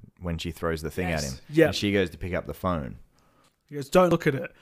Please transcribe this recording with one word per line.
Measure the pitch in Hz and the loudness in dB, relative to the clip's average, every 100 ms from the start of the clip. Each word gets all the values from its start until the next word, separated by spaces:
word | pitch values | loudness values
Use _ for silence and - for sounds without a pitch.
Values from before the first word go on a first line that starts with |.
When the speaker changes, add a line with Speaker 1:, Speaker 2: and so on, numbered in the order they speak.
| - _ | -18 _
Speaker 1:
when | 90 82 | -6 -4
she | 87 | -6
throws | - 85 80 | -4 -2 -2
the | 80 | -4
thing | 92 87 | -4 -2
at | 80 | -2
Speaker 2:
Yes. | 69 | -4
Speaker 1:
him. | 67 - | -8 0
Speaker 2:
Yeah. | 147 151 | 4 4
Speaker 1:
And | - | 4
she | 101 | 2
goes | 101 90 | 2 0
to | - | -4
pick | 92 | -6
up | 87 - | -4 -6
the | |
phone. | - 92 85 62 50 - _ _ _ _ _ _ | -4 -2 -2 -4 -12 -20 _ _ _ _ _ _
Speaker 2:
He | 147 | -12
goes, | 139 | 2
"Don't | 185 180 | 4 6
look | 170 160 | 4 2
at | 135 | -2
it," | - - | -6 -12